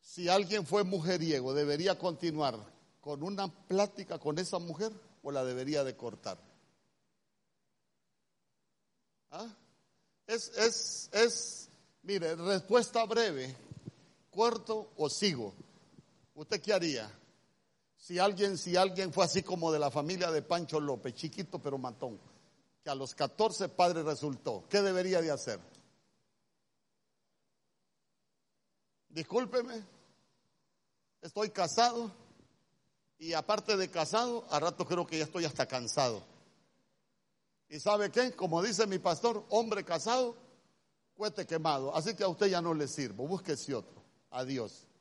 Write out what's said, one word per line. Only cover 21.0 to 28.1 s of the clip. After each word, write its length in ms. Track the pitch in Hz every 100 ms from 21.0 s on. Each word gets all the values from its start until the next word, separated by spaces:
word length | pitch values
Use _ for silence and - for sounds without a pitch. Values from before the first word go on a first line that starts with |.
| 135 -
chiquito 440 | 156 - 180 170
pero 180 | 143 135
matón, 420 | 127 110 131 104 - - _ _ _ _
que 60 | -
a 60 | 135
los 180 | 135
catorce 560 | - 139 - 220 180 196
padres 360 | - 180 165 156
resultó, 600 | 147 147 135 - 104 -
¿qué 120 | 202
debería 400 | 196 185 185 185
de 100 | 165
hacer? 280 | 143 - 101 - - _ _ _ _ _ _ _ _ _ _ _ _ _ _ _ _ _ _ _ _ _ _ _